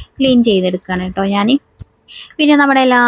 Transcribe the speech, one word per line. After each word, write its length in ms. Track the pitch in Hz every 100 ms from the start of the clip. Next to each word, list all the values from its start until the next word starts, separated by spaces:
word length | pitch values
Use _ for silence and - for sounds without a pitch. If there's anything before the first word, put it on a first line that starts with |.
| -
ക്ലീൻ 260 | - 269 247
ചെയ്തെടുക്കുകയാണ് 600 | 233 190 185 180 - 180
കേട്ടോ 220 | 185 190
ഞാൻ. 240 | 196 202 214 277 - _ - _ _ - -
പിന്നെ 220 | - 294 294
നമ്മുടെ 240 | 285 269
എല്ലാ 200 | 262 247